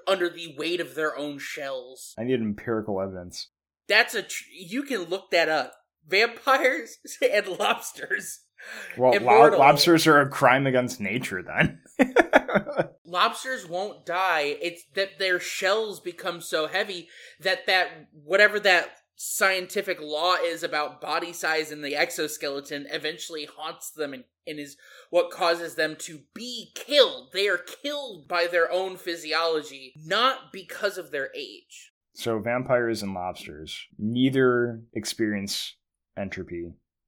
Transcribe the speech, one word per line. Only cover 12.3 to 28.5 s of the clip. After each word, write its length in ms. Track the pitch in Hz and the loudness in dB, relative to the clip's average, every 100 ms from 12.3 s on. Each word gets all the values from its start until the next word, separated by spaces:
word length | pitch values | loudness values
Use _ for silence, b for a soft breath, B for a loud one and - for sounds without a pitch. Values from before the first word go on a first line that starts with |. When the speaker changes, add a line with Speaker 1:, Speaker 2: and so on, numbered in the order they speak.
| - - - - 277 - - 170 | 2 4 0 0 -2 -4 -8 -8
Speaker 1:
Lobsters 640 | 175 214 - 262 254 180 | 0 0 0 -6 -8 -6
won't 360 | 175 202 - - | -6 -6 -8 -6
die. 520 | 175 190 165 147 143 | -2 0 0 0 -4
It's 220 | 170 170 - 190 | -6 -8 -8 -4
that 240 | 190 - | -4 -2
their 200 | 190 180 | -2 0
shells 600 | - - 190 214 220 180 | -2 -4 0 0 -2 -8
become 420 | 180 170 185 170 | -12 -8 -8 -8
so 260 | - 165 151 | -4 -2 -2
heavy 400 | 175 208 180 160 B B B | -2 -4 -6 -14 B B B
that, 260 | - - - | -4 -2 2
that 200 | 185 175 160 147 | 2 0 -4 -20
whatever 480 | 156 147 190 208 208 | -20 0 6 6 6
that 260 | 196 180 - - _ _ | 4 4 2 -8 _ _
scientific 840 | - - 196 190 180 202 190 170 | -10 0 2 2 -2 -6 -4 -6
law 340 | 151 151 175 175 | -6 -2 0 2
is 200 | 170 165 | 0 -4
about 360 | 160 151 147 147 | -4 -4 -4 -6
body 320 | 147 160 170 | -6 -4 -4
size 400 | 175 170 156 151 | -4 -2 -2 -2
in 100 | 151 | -8
the 140 | 143 143 | -6 -2
exoskeleton 920 | 170 - 151 - 147 139 139 147 143 | -2 -2 -6 -4 -6 -8 -8 -10 -8
eventually 540 | 156 151 165 - 160 147 | -6 -6 -8 -10 -12 -12
haunts 460 | - 156 165 - | -12 -12 -12 -14
them 220 | - 147 | -8 -8
and, 100 | 135 120 _ - | -8 -16 _ -14
and 140 | 151 | -12
is 160 | 143 - B B B | -12 -16 B B B
what 200 | 185 - | 0 0
causes 440 | - 180 170 170 143 | 0 0 0 -2 -2
them 200 | 156 151 | -2 -4
to 220 | - 160 - | -12 -16 -18
be 380 | - 240 240 180 - | -14 -12 -12 -14 -16
killed. 540 | - 294 220 127 120 | 2 6 6 2 -8
They 160 | 185 202 | -2 0
are 120 | 180 - - | -2 -4 -12
killed 440 | 285 294 269 185 139 | -10 -8 -10 -16 -4
by 200 | 175 | 0
their 240 | 175 | 2